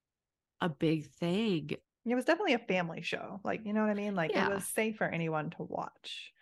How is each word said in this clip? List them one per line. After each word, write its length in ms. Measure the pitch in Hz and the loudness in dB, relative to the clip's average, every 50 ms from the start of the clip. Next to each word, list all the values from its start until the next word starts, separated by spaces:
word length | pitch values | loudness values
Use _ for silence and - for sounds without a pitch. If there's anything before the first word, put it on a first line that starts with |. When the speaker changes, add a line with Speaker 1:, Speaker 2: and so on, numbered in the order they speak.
| _ _ _ _ _ _ _ _ _ _ _ - | _ _ _ _ _ _ _ _ _ _ _ -4
Speaker 1:
a 80 | 180 175 | -4 -2
big 380 | 147 - 170 156 160 156 143 | 0 2 2 2 2 2 -2
thing. 640 | - - - 170 170 175 202 233 220 185 156 147 147 - - _ _ _ _ - | -6 -8 -4 -2 0 0 2 2 2 2 0 0 -4 -6 -8 _ _ _ _ -2
Speaker 2:
It 80 | 226 247 | 0 0
was 100 | 254 240 | 2 4
definitely 300 | 302 330 339 427 359 254 | 4 4 4 4 4 4
a 40 | 233 | 4
family 440 | - - 190 185 175 165 165 170 | 2 2 2 2 0 0 -4 -6
show. 380 | 170 - - - - - 190 196 208 | -6 -4 -4 -4 -4 -6 -10 -6 -4
Like, 220 | 208 202 226 220 | -2 -2 -2 -2
you 60 | 208 | 0
know 100 | 208 214 | 0 2
what 80 | 214 214 | 2 2
I 40 | 208 | 2
mean? 200 | 202 202 208 202 | 0 -2 -2 0
Like, 180 | 180 165 - | 0 2 2
Speaker 1:
Yeah. 140 | - 277 202 | 2 2 2
Speaker 2:
it 20 | 226 | 2
was 180 | 196 196 - - | 2 0 -2 -2
safe 280 | - 233 220 220 214 | 0 0 0 0 0
for 80 | - 190 | 0 0
anyone 440 | 156 - 165 165 160 160 151 151 165 | 0 0 0 0 0 0 0 -2 -4
to 120 | - - | -6 -8
watch. 680 | 170 175 - - - - - _ - - - - - - - _ | -8 -6 -6 -6 -6 -6 -10 _ -14 -14 -14 -14 -14 -16 -20 _